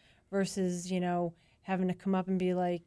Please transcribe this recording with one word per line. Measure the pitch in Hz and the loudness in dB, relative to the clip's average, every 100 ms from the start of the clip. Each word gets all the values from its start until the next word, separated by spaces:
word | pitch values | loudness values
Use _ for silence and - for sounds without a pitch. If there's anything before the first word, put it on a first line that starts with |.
| - _ _ | -18 _ _
versus, | 196 190 - 185 180 180 | 0 0 0 0 -2 -2
you | 185 | -2
know, | 180 175 175 170 _ _ | 0 0 -2 -4 _ _
having | - 190 185 | -4 0 0
to | |
come | 180 196 | 0 0
up | 190 185 | 0 0
and | 190 | 0
be | 180 | 2
like, | 180 180 175 | 2 0 -2